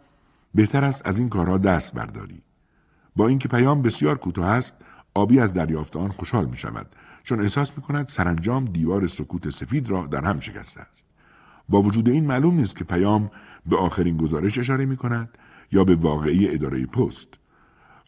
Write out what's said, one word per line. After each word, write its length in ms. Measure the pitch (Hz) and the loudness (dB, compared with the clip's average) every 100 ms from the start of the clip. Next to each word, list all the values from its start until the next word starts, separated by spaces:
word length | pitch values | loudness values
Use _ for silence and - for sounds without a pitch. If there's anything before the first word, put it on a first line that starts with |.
| _ _ _ _ _ | _ _ _ _ _
"بهتر 300 | 101 107 139 | 2 4 2
است 220 | 139 131 - | 0 0 -2
از 120 | 98 | -2
این 100 | 123 | 0
کارها 300 | 101 85 95 | 0 0 2
دست 360 | 98 85 - | 2 2 0
برداری." 480 | - - - 95 87 - _ _ _ _ _ _ - | -8 -10 -12 -16 -18 -20 _ _ _ _ _ _ 0
با 120 | 110 | 2
اینکه 200 | 135 127 | 2 0
پیام 340 | 120 131 143 | 2 4 4
بسیار 360 | 120 - 147 151 | 0 0 -2 -2
کوتاه 280 | 90 87 87 | -4 -2 0
است، 280 | 117 127 - - - _ | 0 -2 -12 -20 -20 _
آبی 260 | 98 101 131 | 0 4 6
از 120 | 110 | 4
دریافت 440 | 87 80 80 78 76 | 0 -2 -4 -6 -6
آن 120 | 98 | -6
خوشحال 380 | 101 - 123 71 | -6 -4 -2 -2
می‌شود، 400 | 62 60 57 - - - - | -6 -12 -12 -16 -20 -20 -14
چون 180 | - 117 | -6 -2
احساس 320 | 101 143 139 - | 0 0 -2 -4
می‌کند 320 | 135 143 139 | -6 -4 -4
سرانجام 560 | - 87 82 92 131 | -2 -2 0 -2 -2
دیوار 420 | 127 85 80 98 90 | -2 -2 0 0 -2
سکوت 440 | - 73 87 82 | -4 -8 -8 -6
سفید 400 | - - 143 120 | -8 -4 -4 -2
را 160 | 95 73 | -4 -4
در 180 | 73 | -4
هم 160 | 80 80 | -2 -2
شکسته 400 | - - - - | -6 -14 -16 -18
است. 240 | - - _ _ _ _ - - - | -20 -20 _ _ _ _ -20 -20 2
با 140 | 101 | 4
وجود 260 | 104 107 113 | 4 4 2
این 180 | 143 147 | 2 2
معلوم 280 | 127 160 | 2 4
نیست 220 | 175 104 - | 4 0 -4
که 80 | |
پیام 460 | - 87 98 107 104 - - - 82 | -2 0 4 2 0 -6 -20 -14 -2
به 100 | 87 | 0
آخرین 400 | 90 - 87 82 | 0 0 0 0
گزارش 420 | 80 78 95 117 | 0 0 -2 -2
اشاره 260 | 120 135 | -2 0
می‌کند 540 | 135 131 123 117 117 - - - - | -2 -4 -4 -4 -6 -14 -20 -20 -2
یا 120 | 95 | 2
به 100 | 92 | 6
واقعهٔ 600 | 85 80 76 76 87 98 | 4 2 0 0 2 2
ادارهٔ 320 | 76 71 65 64 | 0 -2 -4 -4
پست. 420 | 123 113 - - - _ _ _ _ _ - | -2 -2 -4 -18 -20 _ _ _ _ _ -20